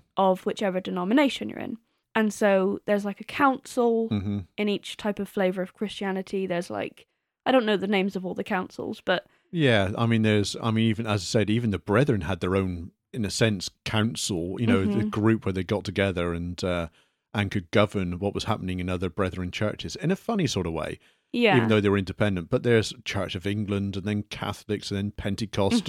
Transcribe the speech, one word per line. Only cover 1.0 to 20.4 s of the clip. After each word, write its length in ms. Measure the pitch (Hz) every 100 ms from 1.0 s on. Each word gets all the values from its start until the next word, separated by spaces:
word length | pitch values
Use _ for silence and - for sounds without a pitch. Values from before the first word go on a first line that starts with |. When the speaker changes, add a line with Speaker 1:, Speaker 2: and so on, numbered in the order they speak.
| 180 269 277 - 214
Speaker 1:
you're 100 | -
in. 200 | - 220 _ _ _
And 180 | 226 214
so 460 | - 208 190 190 196 -
there's, 180 | 208
like, 160 | 202 196
a 40 |
council 840 | 214 - 277 262 - 254 240 226 226
Speaker 2:
Mm-hmm. 300 | 202 104 101 87 -
Speaker 1:
in 100 | 208
each 280 | 196 - -
type 220 | 214 202
of 100 | 196
flavour 340 | 208 185 190
of 120 | 185
Christianity. 720 | - 208 - 196 190 190 196 185
There's, 240 | 175 185
like, 360 | 107 - - _ _ _ _ -
I 40 |
don't 140 | 254 214
know 100 | 196
the 80 | 196
names 260 | 202 190 190
of 80 | 185
all 80 |
the 100 | 185
councils, 560 | 196 185 - - - 220
but 220 | - 175 - _ _
Speaker 2:
Yeah, 400 | 170 139 110 95 110
I 80 | 117
mean, 160 | 113
there's, 340 | 110 107 98 -
I 80 | 117
mean, 140 | 110 113
even, 180 | 104 113
as 160 | 104
I 20 |
said, 260 | - 117 98
even 200 | 117 120
the 80 | 92
Brethren 420 | - 104 147 107
had 180 | 76 87
their 140 | 90
own, 380 | 98 95 87 80 _ _
in 120 | 131
a 60 | 98
sense, 400 | - 113 95 - -
council, 760 | - 110 110 - - 90 87 95
you 60 | 113
know, 180 | 98
the 80 | 101
Speaker 1:
Mm-hmm. 160 | 101 107
Speaker 2:
group 360 | 104 107 113
where 80 | 101
they 120 | 92
got 200 | 87 101
together 480 | 92 90 98 87 87
and, 280 | 85 87 87
uh, 260 | 92 87 82 _ _ _ _
and 160 | 110 101
could 200 | 104 87
govern 480 | 107 104 101 90 87
what 160 | 98
was 100 | 87
happening 340 | - 107 92 92
in 100 | 90
other 180 | 90 92
Brethren 420 | - 92 87 90
churches 460 | - 104 - 90 -
in 140 | 156
a 60 | 190
funny 300 | - 220